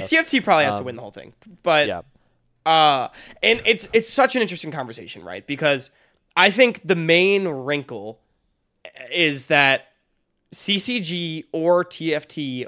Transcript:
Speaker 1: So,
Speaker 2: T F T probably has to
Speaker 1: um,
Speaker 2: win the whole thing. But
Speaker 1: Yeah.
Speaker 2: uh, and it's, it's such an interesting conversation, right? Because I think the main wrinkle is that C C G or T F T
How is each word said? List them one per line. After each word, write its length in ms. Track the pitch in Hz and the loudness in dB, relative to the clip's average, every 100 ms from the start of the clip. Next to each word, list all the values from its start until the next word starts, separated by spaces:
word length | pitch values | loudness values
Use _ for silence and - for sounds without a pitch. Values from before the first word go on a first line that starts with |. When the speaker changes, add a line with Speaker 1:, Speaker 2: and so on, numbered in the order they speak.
Speaker 1:
So, 60 | 190 | 2
Speaker 2:
T 60 | 320 | 0
F 80 | 320 | 0
T 140 | 262 | -2
probably 260 | 202 160 143 | 2 2 2
has 80 | |
to 40 | - | -2
Speaker 1:
um, 60 | |
Speaker 2:
win 100 | 127 | -6
the 80 | 117 | -12
whole 80 | 110 | -16
thing. 220 | - - _ - 180 | -18 -20 _ -20 -6
But 240 | 175 151 143 | 0 2 0
Speaker 1:
Yeah. 140 | 87 - _ _ _ _ _ | -4 -12 _ _ _ _ _
Speaker 2:
uh, 440 | 160 160 151 135 120 - - - | 2 4 4 2 -4 -12 -20 -2
and 180 | 220 226 226 | 0 2 0
it's, 220 | 220 - | -2 0
it's 160 | 226 - | 0 2
such 280 | - 269 254 | 2 2 2
an 60 | |
interesting 280 | 196 175 156 | -2 -4 -10
conversation, 540 | 156 123 117 87 101 | -10 -10 -14 -18 -16
right? 200 | 87 95 | -14 -12
Because 460 | - 139 151 139 - _ _ _ _ 170 | -10 -2 0 -2 -6 _ _ _ _ 4
I 160 | 196 | 4
think 300 | 196 247 - | 6 2 2
the 100 | 165 | -2
main 540 | 175 160 170 190 202 185 | 0 4 4 4 2 -2
wrinkle 720 | 135 127 147 131 113 104 113 _ _ _ _ _ _ - - 123 | -4 -4 -4 -6 -12 -14 -16 _ _ _ _ _ _ -20 -20 -4
is 340 | 165 160 135 - | 2 2 2 2
that 460 | 147 139 135 - _ _ _ _ _ _ | 4 4 2 -4 _ _ _ _ _ _
C 240 | - - 196 | -8 -4 -2
C 220 | 247 247 | -2 -4
G 460 | 165 175 165 160 - | -6 -6 -8 -10 -8
or 320 | 160 170 175 | -2 2 2
T 280 | 175 - 160 | 0 -6 -4
F 120 | 147 - | -4 -6
T 400 | 156 139 127 | -10 -8 -8